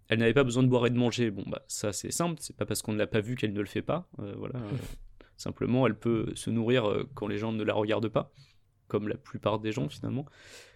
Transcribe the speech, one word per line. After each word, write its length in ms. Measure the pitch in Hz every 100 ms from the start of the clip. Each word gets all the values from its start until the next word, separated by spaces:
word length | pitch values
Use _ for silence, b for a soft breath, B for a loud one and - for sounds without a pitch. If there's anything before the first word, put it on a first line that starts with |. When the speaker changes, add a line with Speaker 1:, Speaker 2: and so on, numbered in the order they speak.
| -
Speaker 1:
elle 100 | 113
n'avait 140 | 113 113
pas 80 |
besoin 180 | 131 117
de 40 | 127
boire 180 | 123 120
et 60 |
de 60 | 120
manger, 340 | 120 113 117
bon 120 | 101 92
bah 160 | - -
ça 260 | - 104
c'est 180 | 101 98
simple, 240 | - 170 160
c'est 160 | - -
pas 100 | 104
parce 160 | 110
qu'on 80 | -
ne 40 | 107
l'a 100 | -
pas 140 | 113
vue 140 | 104 123
qu'elle 180 | 110
ne 60 | 101
le 40 | 101
fait 140 | 107
pas, 260 | - 147 180 -
euh, 140 | 101 104
voilà, 200 | 104 123
euh, 20 |
Speaker 2:
<laughs> 800 | 107 123 104 - - - - -
Speaker 1:
simplement 500 | - - 101 123 127
elle 80 | 107
peut 300 | 117 113 110 -
se 140 | -
nourrir, 360 | 113 113 127 107
euh, 220 | 98 - -
quand 100 | 104
les 100 | 104
gens 120 | 110
ne 100 | 113
la 100 | 107
regardent 360 | 104 107 107 110
pas, 220 | 147 147 - b b _ _ -
comme 200 | 107 104
la 100 | 101
plupart 420 | - 107 107 107
des 120 | 110
gens 160 | 110 147
finalement. 360 | - 113 117 143 B B B B